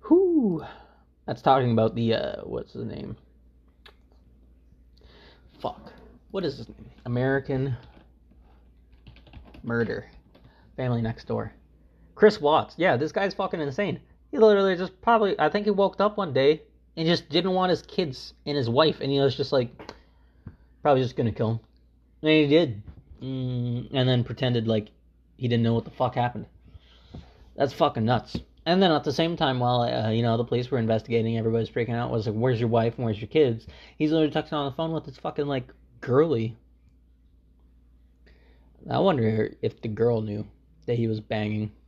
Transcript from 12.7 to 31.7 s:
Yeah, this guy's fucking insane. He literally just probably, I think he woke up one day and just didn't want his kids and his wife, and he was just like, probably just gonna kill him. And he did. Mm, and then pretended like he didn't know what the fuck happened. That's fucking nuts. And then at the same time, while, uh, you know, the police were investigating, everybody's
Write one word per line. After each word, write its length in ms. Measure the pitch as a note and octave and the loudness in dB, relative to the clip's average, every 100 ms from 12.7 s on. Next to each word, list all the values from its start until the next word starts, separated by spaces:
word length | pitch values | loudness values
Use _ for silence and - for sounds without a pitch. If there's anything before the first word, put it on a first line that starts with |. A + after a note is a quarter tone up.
| - | -2
Yeah, 200 | F3+ B2+ | 2 2
this 160 | D3+ | 0
guy's 200 | - G3 | -2 -4
fucking 280 | - F#3+ F3+ | -4 -6 -4
insane. 400 | C#3+ B2+ G3+ E3 - - _ | -6 -2 -4 -4 -10 -20 _
He 60 | C#4+ | 4
literally 380 | A3 G3+ G3 F3+ | 6 6 4 0
just 240 | - - | -4 -6
probably, 380 | - A#3 G3+ - | 2 2 2 2
I 100 | D3+ | 0
think 180 | G#3 G#3 | 0 -2
he 40 | |
woke 300 | G3 G3 F#3+ | 2 0 2
up 160 | G3+ G#3 | -2 0
one 160 | F#3 | -2
day 300 | C3 C3+ D#3+ - _ _ - | 2 4 2 -2 _ _ -4
and 100 | E3 | 0
just 220 | E3+ - | 0 0
didn't 240 | D3+ F3+ | -2 0
want 180 | F#3 F#3 | 0 0
his 120 | D#3+ | 0
kids 520 | - - F3 B2+ - - | -2 -6 -4 -6 -16 -18
and 120 | - D3 | -6 -2
his 120 | A#2+ | 0
wife, 320 | A#2 D#3 - | 2 2 2
and 100 | C3+ | -2
he 100 | C#3 | 2
was 160 | C#3 B2 | 0 0
just 160 | C#3 | 0
like, 180 | C#3+ A#2+ - - - _ _ _ _ - - _ _ | 0 0 -6 -20 -20 _ _ _ _ -20 -20 _ _
probably 200 | D3+ C3+ | 2 4
just 140 | B2 - | 2 -2
gonna 160 | A#2+ | -2
kill 200 | - A2 | 0 -2
him. 80 | A2+ - _ _ _ _ _ | -2 -8 _ _ _ _ _
And 80 | D3+ | 2
he 160 | D#3 D3 | 4 6
did. 360 | D3+ E3 G2 - - - - | 4 2 -4 -14 -20 -20 -14
Mm, 680 | C3 C3 B2+ B2 A#2+ A#2+ - | -10 -6 -4 -4 -4 -6 -4
and 120 | C#3 B2+ | 0 2
then 160 | B2+ | 2
pretended 460 | A#2+ A#2 C3 A#2+ A2 | 0 -2 -2 0 2
like 220 | A2 G#2 _ _ _ _ _ | 0 -2 _ _ _ _ _
he 100 | B2+ | -2
didn't 140 | A#2 | 2
know 100 | A2+ | 2
what 140 | A#2 - | 0 -2
the 40 | |
fuck 240 | - C3 | -4 -2
happened. 300 | - A#2+ G#2+ - - - - _ - - - - - - - | 0 -2 -4 -14 -20 -20 -20 _ -20 -20 -20 -20 -20 -20 -2
That's 160 | C#3 | -2
fucking 320 | - D3+ C3 | 2 0 2
nuts. 320 | A2 A#2+ - - - _ - | 0 0 -2 -12 -12 _ -2
And 160 | F3+ | 2
then 100 | G3 | 4
at 120 | D3+ | 2
the 80 | D3+ | 0
same 240 | C#3 E3 E3+ | -2 -2 0
time, 240 | D3+ B2+ | -2 0
while, 220 | B2 B2 | 0 2
uh, 280 | A#2+ B2 A2+ | 0 0 0
you 120 | A2+ | 0
know, 140 | A#2 A2+ | 2 0
the 80 | |
police 260 | A#2+ A#2+ B2 | 0 -2 -2
were 80 | C3 | -2
investigating, 580 | A2+ A2+ - A#2 A2+ A2+ | 0 0 0 -2 0 0
everybody's 320 | A2 A2+ A2 | 0 0 -2